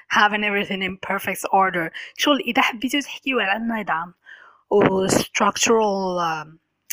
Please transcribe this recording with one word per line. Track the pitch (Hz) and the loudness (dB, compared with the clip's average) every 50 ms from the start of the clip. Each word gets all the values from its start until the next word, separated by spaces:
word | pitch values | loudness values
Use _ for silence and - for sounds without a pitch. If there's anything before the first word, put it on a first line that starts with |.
| - - | -8 0
having | - 220 214 208 208 208 | 2 4 4 4 2 0
everything | 208 208 202 202 202 - 202 190 | -2 0 0 0 -2 -2 -4 -4
in | 190 185 190 | -4 -6 -6
perfect | - - - 202 196 - 202 185 - - - | -8 -6 -4 -4 -4 -4 -4 -6 -6 -4 2
order. | - 190 190 185 180 180 160 165 - - - - - | 4 4 4 4 2 -2 -4 -4 -6 -12 -16 -12 -6
شغل | - - 294 285 254 | -2 2 2 2 2
إذا | - 240 214 262 | 0 0 2 2
حبيتوا | 247 - - 208 262 254 - 285 | 2 2 0 -4 -6 -2 -2 -2
تحكيوا | 269 - - - - 269 262 233 | -4 -6 -12 -10 -6 -4 -2 0
على | 202 190 196 | 0 0 -2
النظام | 226 233 233 226 220 202 175 160 165 170 180 - _ _ - - - - - _ _ _ - | -2 -2 -4 -4 -4 -4 -4 -4 -4 -4 -8 -14 _ _ -20 -20 -20 -20 -20 _ _ _ 2
و | - 208 - 190 190 190 190 | 4 4 4 4 2 2 0
structural, | 190 - - - - - - 214 202 - - - - 233 220 220 208 196 196 190 185 180 175 | 2 2 0 0 -2 -2 0 0 0 0 0 2 2 4 4 4 2 0 -2 -2 -2 -2 -2
um, | 170 165 160 156 151 156 160 _ _ _ _ _ _ - | -2 -4 -4 -6 -8 -14 -18 _ _ _ _ _ _ -16